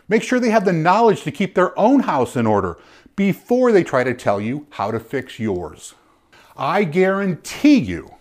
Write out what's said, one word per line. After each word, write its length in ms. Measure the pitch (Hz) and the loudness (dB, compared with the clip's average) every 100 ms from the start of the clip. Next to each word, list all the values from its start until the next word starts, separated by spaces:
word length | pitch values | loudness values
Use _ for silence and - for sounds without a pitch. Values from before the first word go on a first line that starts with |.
| - | -2
Make 160 | 220 | -2
sure 160 | 226 254 | 0 -2
they 100 | 233 | 2
have 160 | 220 196 | 2 2
the 80 | |
knowledge 500 | 170 160 196 233 185 | 0 2 4 4 2
to 80 | 156 | -2
keep 220 | - 196 | -6 -2
their 240 | - 180 - | 0 0 2
own 240 | 175 240 | 2 2
house 340 | - 147 117 131 | 2 0 -2 0
in 120 | 113 | 0
order 300 | 104 92 85 - - _ - | 0 0 -6 -16 -20 _ -4
before 560 | 196 - - 240 247 | -2 -2 -2 0 4
they 120 | 202 | 2
try 200 | 170 131 | 2 0
to 100 | 127 | -2
tell 260 | 120 117 101 | -2 -2 -2
you 280 | 107 147 147 | -2 -8 -10
how 200 | - 104 | -8 -6
to 80 | 113 | -6
fix 400 | - 135 - - | -6 -10 -10 -8
yours. 560 | 110 90 80 - - - _ _ _ _ _ - | -6 -4 -8 -14 -20 -20 _ _ _ _ _ -8
I 300 | 135 185 165 | -4 -2 -2
guarantee 920 | 165 185 196 196 156 - - 294 277 | 0 0 0 -4 -6 -10 0 4 4
you 360 | 110 82 - - | 2 -6 -12 -20